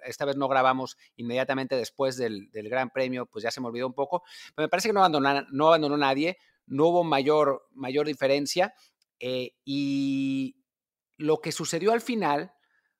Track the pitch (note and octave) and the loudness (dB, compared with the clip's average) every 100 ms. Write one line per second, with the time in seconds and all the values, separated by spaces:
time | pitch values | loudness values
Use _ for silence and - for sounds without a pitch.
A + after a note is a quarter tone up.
0 | B2+ - C#3+ C#3 C3+ C3+ C3 C3 B2+ - | -14 -6 -4 -2 2 4 4 2 -4 -12
1 | _ - A#2+ B2+ C3+ C3+ C3+ C3 G#2+ - | _ -12 -6 -2 -2 -2 -2 -2 -4 -2
2 | C3+ B2+ A#2 G2+ G2+ A2 G#2+ B2+ B2+ C3+ | -4 -2 -4 -6 -10 -12 -6 -4 -2 -2
3 | C3 B2+ B2 A2 A2+ C3+ A#2+ A#2+ B2+ B2 | -4 -4 -8 -6 -6 -4 -6 -4 -4 -4
4 | C#3 F3 - - - - D#3 F3+ A3 G3+ | -4 -4 -6 -20 -12 -4 0 0 2 4
5 | F#3 D3+ C#3 C#3 C#3 C#3 D#3 E3 D3 D3 | 4 4 2 2 -2 2 6 6 4 2
6 | C#3 C3+ E3 - _ _ - C#3 E3 F3 | 2 2 -2 -4 _ _ -6 2 4 4
7 | E3 C#3 C#3 D3+ C#3+ C3 - C3 C3 C#3 | 2 2 4 4 4 0 -8 -10 -4 -2
8 | D3+ C3+ C3+ C#3+ C#3 F3 G3+ - _ _ | -2 0 0 0 0 0 -2 -4 _ _
9 | _ _ B2 B2+ B2+ - C#3 C#3 C#3 C#3 | _ _ -6 -6 -6 -10 -6 -4 -2 0
10 | C#3 C3+ C3+ C3+ C3 - _ _ _ _ | 0 -2 -2 -2 -6 -10 _ _ _ _
11 | _ - D3+ D#3 E3 - D#3 E3 G3+ A#3 | _ -4 0 0 -2 -6 -4 0 0 0
12 | A#3 A3+ D#3 D3 F#3 _ _ _ _ | 0 0 2 0 -2 _ _ _ _